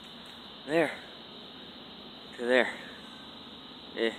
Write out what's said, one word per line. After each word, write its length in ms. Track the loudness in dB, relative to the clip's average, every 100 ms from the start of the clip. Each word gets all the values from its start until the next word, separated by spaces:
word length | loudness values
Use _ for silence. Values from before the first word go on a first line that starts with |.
| -14 -14 -14 -14 -14 -8 4
there 240 | 6 6 2 -8 -12 -12 -12 -12 -14 -14 -14 -14 -12 -12 -12 -12 0
to 60 |
there. 260 | 8 8 8 4 -8 -10 -12 -12 -12 -12 -12 -14 -14 -12 -6 2
Yeah. 180 | 2